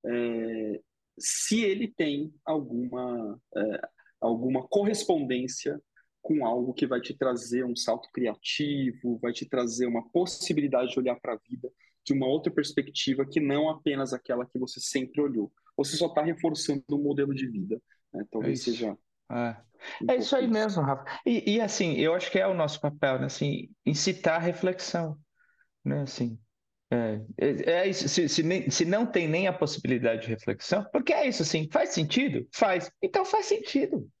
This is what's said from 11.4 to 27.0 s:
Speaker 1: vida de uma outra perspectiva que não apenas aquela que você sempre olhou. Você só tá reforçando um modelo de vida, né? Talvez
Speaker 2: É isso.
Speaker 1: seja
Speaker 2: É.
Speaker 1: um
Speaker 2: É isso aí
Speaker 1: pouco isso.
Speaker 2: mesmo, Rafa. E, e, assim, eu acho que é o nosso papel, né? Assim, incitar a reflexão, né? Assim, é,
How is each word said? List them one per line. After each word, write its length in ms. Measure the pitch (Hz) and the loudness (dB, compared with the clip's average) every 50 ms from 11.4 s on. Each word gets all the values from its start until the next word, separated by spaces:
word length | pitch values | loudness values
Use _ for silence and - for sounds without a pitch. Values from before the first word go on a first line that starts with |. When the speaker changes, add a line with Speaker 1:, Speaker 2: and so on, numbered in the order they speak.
| _ _ | _ _
Speaker 1:
vida 200 | 123 127 123 127 _ _ _ _ _ _ _ | -12 -10 -10 -12 _ _ _ _ _ _ _
de 80 | - 139 | 0 0
uma 140 | 135 135 131 | 2 4 2
outra 240 | 135 156 156 180 | 2 2 2 0
perspectiva 760 | - - 147 - - - 139 - - - - - 131 135 135 | 0 0 -2 0 0 -2 -2 -2 -4 -4 0 0 2 0 0
que 140 | 139 - 160 | 0 2 0
não 300 | 151 139 139 143 151 160 | 2 4 2 4 2 2
apenas 440 | 156 156 _ 156 143 139 135 123 131 | 0 0 _ -2 0 0 0 -2 -4
aquela 320 | 123 _ - 127 120 120 | -6 _ -2 -2 -2 -2
que 140 | - _ 127 | -4 _ -6
você 200 | 127 127 - - | -6 -6 -6 -8
sempre 420 | - - - 139 131 127 - - | -8 -2 -2 -2 -2 0 0 0
olhou. 300 | 147 143 127 113 101 - _ _ _ _ _ - | 0 2 2 0 -2 -4 _ _ _ _ _ -2
Você 180 | 139 139 - - | -2 -2 0 0
só 120 | 175 160 | 0 2
tá 120 | - 151 | 2 2
reforçando 600 | 151 165 165 165 - 165 151 147 - - 147 139 131 - | 2 2 -2 0 0 -2 0 0 -2 -2 -2 -2 -2 -2
um 100 | 147 143 | -2 0
modelo 320 | 147 143 143 139 139 139 139 | 0 0 2 2 0 0 0
de 140 | 131 135 127 | -2 -4 -4
vida, 340 | 113 101 90 98 110 117 _ _ _ _ _ _ - | -4 -6 -4 -4 -4 -6 _ _ _ _ _ _ -10
né? 120 | 98 104 - | -10 -10 -6
Talvez 200 | - 113 107 - | -4 -2 0 0
Speaker 2:
É 20 | 135 | -2
isso. 180 | 127 - 123 | 0 0 -2
Speaker 1:
seja 260 | 113 113 131 131 - - _ _ _ _ _ _ | -2 -2 -2 -4 -4 -8 _ _ _ _ _ _
Speaker 2:
É. 240 | - 120 120 117 113 - - _ _ _ - - - - | -4 -4 -2 -4 -4 -8 -16 _ _ _ -16 -14 -10 -4
Speaker 1:
um 100 | - - | 0 2
Speaker 2:
É 40 | 254 254 | 2 2
isso 180 | 220 - 285 | 2 2 2
aí 80 | 262 262 | 2 4
Speaker 1:
pouco 140 | 240 220 214 | 4 2 2
isso. 80 | 220 214 | 2 2
Speaker 2:
mesmo, 160 | 202 175 147 | 2 2 2
Rafa. 360 | 135 139 135 - - - - - | 2 0 -2 -4 -10 -12 -4 0
E, 300 | - 240 220 - 208 202 | 2 2 2 2 2 2
e, 60 | 226 | 2
assim, 340 | 226 202 - - 202 170 147 | 2 0 0 0 0 2 2
eu 180 | 156 160 160 165 | 2 4 4 4
acho 160 | 180 180 - | 2 0 0
que 80 | - 185 | 2 2
é 80 | 190 196 | 2 4
o 60 | 185 | 2
nosso 260 | 175 160 147 147 - | 2 0 0 0 -2
papel, 400 | - 147 143 - - 139 131 131 | -2 -4 0 2 2 2 2 2
né? 60 | 131 | 0
Assim, 440 | 135 - - - 147 135 - - - - _ _ | -4 -2 -2 -2 -2 -2 -2 -6 -10 -16 _ _
incitar 500 | 147 151 147 - 190 180 - - 170 160 | 0 0 2 2 0 0 2 2 2 2
a 40 | 170 165 | 4 2
reflexão, 720 | 175 170 170 - 185 185 185 - - - 175 165 160 151 - - _ _ _ _ _ _ _ _ _ _ _ _ | 0 -2 0 0 -2 -2 -2 -6 -4 -4 -2 -2 -4 -6 -10 -14 _ _ _ _ _ _ _ _ _ _ _ _
né? 180 | 139 139 143 | -2 -2 -2
Assim, 360 | 143 131 - - 127 120 113 110 _ _ _ _ _ _ _ _ _ _ | -2 -6 -4 -4 -4 -4 -4 -8 _ _ _ _ _ _ _ _ _ _
é, 300 | 127 120 | -2 0